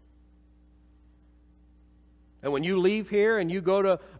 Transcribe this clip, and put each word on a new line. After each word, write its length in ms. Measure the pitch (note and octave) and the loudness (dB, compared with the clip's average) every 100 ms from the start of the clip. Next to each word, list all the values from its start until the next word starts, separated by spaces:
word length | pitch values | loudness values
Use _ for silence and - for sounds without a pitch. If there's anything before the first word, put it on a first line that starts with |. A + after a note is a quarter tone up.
| _ _ _ _ _ _ _ _ _ _ - _ _ _ _ _ - _ _ _ _ _ _ _ | _ _ _ _ _ _ _ _ _ _ -20 _ _ _ _ _ -20 _ _ _ _ _ _ _
And 100 | C#3 | -6
when 100 | C#3+ | -4
you 160 | E3 F#3+ | -2 0
leave 300 | F#3 G#3+ G#3 | 2 0 -2
here 300 | G#3 G#3+ A3+ | 0 2 2
and 120 | E3+ | -2
you 120 | F#3 | -2
go 180 | F3 G3 | 0 2
to 180 | G3 F3+ - - | 2 0 -4 -6